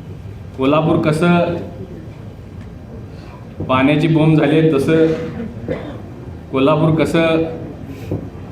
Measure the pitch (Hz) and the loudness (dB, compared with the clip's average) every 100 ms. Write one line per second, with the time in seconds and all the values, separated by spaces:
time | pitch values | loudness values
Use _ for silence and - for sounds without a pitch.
0 | - - - - - - 135 151 160 165 | -14 -14 -14 -14 -14 -2 2 4 4 2
1 | 160 156 175 175 170 - - - - - | 2 2 4 4 2 -2 -8 -12 -12 -14
2 | - - - - - - - - - - | -14 -16 -16 -16 -16 -16 -14 -14 -14 -14
3 | - - - - - - - 131 139 151 | -14 -14 -16 -16 -16 -8 0 2 4 4
4 | 156 156 156 156 143 156 160 139 143 160 | 4 4 6 6 4 4 4 4 4 4
5 | 160 160 - - 113 - - - - - | 4 2 -4 -8 -10 -8 -6 -6 -6 -12
6 | - - - - - 135 139 156 160 156 | -12 -14 -14 -14 -6 2 4 6 4 4
7 | 143 165 165 160 165 - - - - - | 2 2 4 2 0 -4 -10 -12 -12 -12
8 | - - - - - | -8 -8 -8 -12 -14